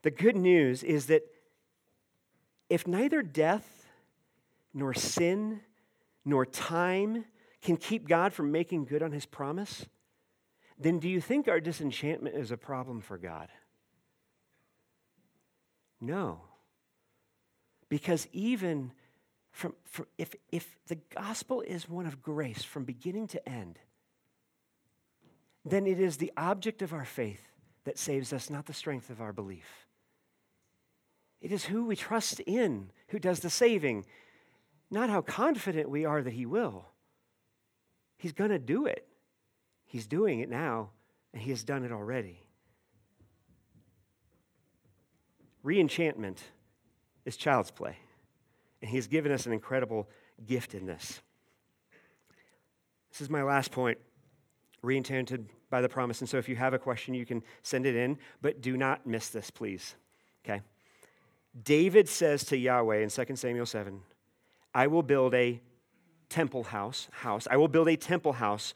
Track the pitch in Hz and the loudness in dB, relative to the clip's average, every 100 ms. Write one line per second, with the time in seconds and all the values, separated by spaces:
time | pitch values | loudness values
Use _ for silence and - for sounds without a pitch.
0 | 151 143 196 202 180 175 135 127 - 151 | 0 4 4 6 8 8 8 2 0 0
1 | 131 156 156 - _ _ _ _ _ _ | 6 4 4 -20 _ _ _ _ _ _
2 | _ _ _ _ _ _ _ 175 180 180 | _ _ _ _ _ _ _ 0 2 2
3 | 277 320 190 143 156 208 - - - _ | 2 2 0 2 4 4 -2 -20 -20 _
4 | _ _ _ _ _ _ _ 139 139 127 | _ _ _ _ _ _ _ -4 -4 -2
5 | 139 - 170 196 214 214 - _ _ _ | -2 2 2 2 -2 -6 -14 _ _ _
6 | _ _ 139 143 127 - - 170 175 185 | _ _ 0 2 2 -2 -4 0 2 2
7 | 208 226 220 _ _ _ - 165 - 220 | 0 -2 -8 _ _ _ 0 0 0 -4
8 | 147 170 190 - 147 156 170 175 127 147 | 2 4 4 0 0 0 0 -4 -2 -2
9 | 160 147 - - 139 170 202 - - _ | -2 -4 -10 -10 -6 -6 -8 -10 -16 _
10 | _ _ _ _ _ _ _ - 147 170 | _ _ _ _ _ _ _ -2 0 2
11 | 165 185 - 269 277 170 160 165 147 117 | 0 -2 0 0 2 2 0 -4 -4 -2
12 | 143 160 131 143 117 117 - 131 127 120 | -4 -2 -4 -6 -6 -8 -6 -8 -6 -10
13 | 98 95 90 82 82 - _ _ _ _ | -10 -12 -10 -10 -14 -20 _ _ _ _
14 | _ _ _ _ _ _ _ _ _ _ | _ _ _ _ _ _ _ _ _ _
15 | _ _ _ _ _ _ _ _ _ _ | _ _ _ _ _ _ _ _ _ _
16 | 117 180 156 80 - _ _ _ _ _ | -6 -4 -4 -6 -16 _ _ _ _ _
17 | _ _ _ _ _ _ _ _ _ 147 | _ _ _ _ _ _ _ _ _ -4
18 | - 165 - 175 220 247 185 151 127 - | 2 0 0 -4 -2 0 0 -2 -6 -12
19 | _ _ _ _ _ - 175 - - - | _ _ _ _ _ -10 -10 -10 -16 -14
20 | - - 165 - _ 170 - _ - 165 | -14 -10 -12 -12 _ -8 -8 _ -12 -12
21 | _ - 202 220 - 254 - 175 160 175 | _ -10 -6 -8 -4 -4 -4 -8 -8 -8
22 | 170 139 - 151 139 110 - 151 131 123 | -8 -8 -6 -4 -4 -6 -10 -8 -8 -8
23 | 175 196 220 - - 123 90 85 _ _ | -6 -6 -6 -8 -8 -10 -10 -16 _ _
24 | _ _ _ _ _ _ _ _ _ _ | _ _ _ _ _ _ _ _ _ _
25 | _ _ _ _ _ _ 147 190 196 185 | _ _ _ _ _ _ 0 0 2 2
26 | 185 143 175 - 165 196 220 214 190 160 | 2 0 -4 -2 -2 0 -2 -4 -6 -6
27 | 131 - 113 101 - _ _ _ - - | -8 -6 -6 -6 -18 _ _ _ -10 -8
28 | - 139 123 135 - 147 147 147 - 135 | -2 -2 -2 -8 -6 -10 -10 -10 -6 -8
29 | - 110 110 101 98 92 - - _ _ | -8 -12 -10 -8 -10 -12 -18 -20 _ _
30 | _ _ _ _ _ _ _ _ _ _ | _ _ _ _ _ _ _ _ _ _
31 | _ _ _ _ - 196 - 208 233 202 | _ _ _ _ -6 -4 -2 -2 -2 -4
32 | - 226 220 - - 220 214 113 95 _ | -2 -2 -2 -6 -2 2 2 0 -8 _
33 | _ 208 180 175 175 - 240 214 147 107 | _ -2 0 0 -2 4 6 6 2 -2
34 | 98 - - _ _ _ _ _ _ 202 | -6 -18 -20 _ _ _ _ _ _ -2
35 | 240 202 - - 277 254 196 160 151 143 | 2 0 0 0 2 2 0 -2 -2 0
36 | 156 151 123 117 120 196 208 95 - _ | 0 0 0 -4 -2 -2 -2 -6 -16 _
37 | _ _ _ _ _ _ _ _ _ _ | _ _ _ _ _ _ _ _ _ _
38 | _ _ 175 147 208 190 123 185 294 - | _ _ -10 -2 0 0 0 0 0 -4
39 | - _ _ _ _ _ _ _ _ 123 | -10 _ _ _ _ _ _ _ _ -10
40 | 107 151 208 120 120 120 160 113 104 _ | -4 0 0 0 -4 -4 -2 -4 -6 _
41 | _ _ _ - 113 127 110 139 123 113 | _ _ _ -12 -6 -6 -4 -4 -4 -6
42 | 104 127 98 85 _ _ _ _ _ _ | -6 -6 -6 -14 _ _ _ _ _ _
43 | _ _ - _ _ _ _ _ _ _ | _ _ -20 _ _ _ _ _ _ _
44 | _ _ _ _ _ _ _ _ _ _ | _ _ _ _ _ _ _ _ _ _
45 | _ _ _ _ _ _ 135 196 156 - | _ _ _ _ _ _ 0 4 4 2
46 | 160 117 104 92 - _ _ _ _ _ | 0 0 -8 -8 -16 _ _ _ _ _
47 | _ _ - - 156 127 98 - - 87 | _ _ -14 -4 2 2 2 -6 -10 -10
48 | - _ _ _ _ _ _ _ 110 127 | -20 _ _ _ _ _ _ _ -4 -4
49 | 107 156 147 139 123 110 - 131 123 110 | 0 0 2 0 0 -4 0 -2 0 -4
50 | 104 - _ _ 110 123 - 101 92 80 | -6 -14 _ _ -4 -4 -4 -10 -10 -10
51 | - - _ _ _ _ _ _ _ _ | -12 -14 _ _ _ _ _ _ _ _
52 | _ _ _ _ _ _ _ _ _ _ | _ _ _ _ _ _ _ _ _ _
53 | _ - 139 151 139 139 131 - 123 - | _ -12 -4 -2 2 2 2 0 0 0
54 | _ _ _ _ _ _ _ _ 120 135 | _ _ _ _ _ _ _ _ 0 0
55 | 127 135 123 127 107 - _ 127 127 131 | 0 -4 -4 -6 -8 -18 _ 0 0 0
56 | 123 117 127 135 120 120 127 127 - 117 | -2 -4 -2 -2 -2 0 0 0 -2 -4
57 | - 127 120 117 - - - 135 135 120 | -4 -6 -4 -6 -8 -16 -4 0 2 2
58 | 123 143 - - 143 143 123 127 135 135 | 2 -2 -8 -4 -4 -2 -4 0 0 0
59 | 127 113 - 110 - - 110 95 - - | -2 -4 -4 -10 -10 -8 -8 -8 -12 -18
60 | _ _ _ _ - 101 104 _ _ _ | _ _ _ _ -6 -6 -8 _ _ _
61 | - _ _ _ _ 123 110 147 185 196 | -20 _ _ _ _ -14 4 6 8 8
62 | 175 - 151 147 - 135 123 123 113 107 | 6 4 2 2 0 0 4 4 4 2
63 | 107 120 120 131 127 120 117 113 101 98 | 2 -2 -4 -4 -2 -2 -4 -4 -8 -12
64 | 92 _ _ _ _ _ _ 123 139 165 | -18 _ _ _ _ _ _ 4 6 6
65 | 143 139 127 123 123 120 - _ _ _ | 4 6 6 6 4 2 -10 _ _ _
66 | _ _ _ 165 147 131 113 110 101 131 | _ _ _ 0 0 0 -4 -4 -4 -6
67 | - - 123 107 - 131 160 160 165 160 | -10 -8 -4 -2 4 6 8 8 6 4
68 | - 180 160 120 110 104 - | 2 0 2 0 0 0 -4